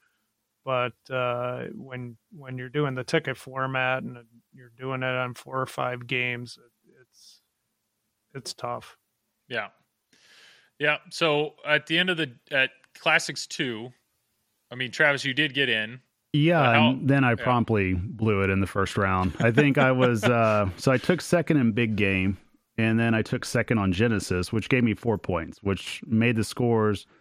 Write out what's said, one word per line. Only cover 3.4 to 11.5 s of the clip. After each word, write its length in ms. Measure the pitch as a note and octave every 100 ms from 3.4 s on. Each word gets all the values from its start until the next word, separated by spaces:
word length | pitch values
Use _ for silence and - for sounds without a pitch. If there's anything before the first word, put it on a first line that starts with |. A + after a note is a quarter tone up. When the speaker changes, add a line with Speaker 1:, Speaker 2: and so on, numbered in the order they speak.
| - C3 C3 C3 B2+ C3
Speaker 1:
and 120 | B2 B2 A#2 A#2 _
you're 160 | C3+ B2 A#2
doing 240 | C3 C3
it 140 | B2+ B2+
on 180 | B2
four 260 | A#2+ C3+ C3
or 60 | C3
five 400 | - B2+ B2 B2
games, 500 | B2+ B2 A#2+ A#2+ -
it, 280 | A#2+ _ _ C3
it's, 380 | B2 _ - - _ _ _ _ _ _ _ _ _
it's 200 | C#3 -
tough. 420 | - A#2+ A#2+ - - _ _ _ _ -
Speaker 2:
Yeah. 200 | A#2+ G2+ _ _ _ _ _ _ - - _ _ -
Yeah. 200 | D3 D3 F3+
So 440 | - E3 D3 D3+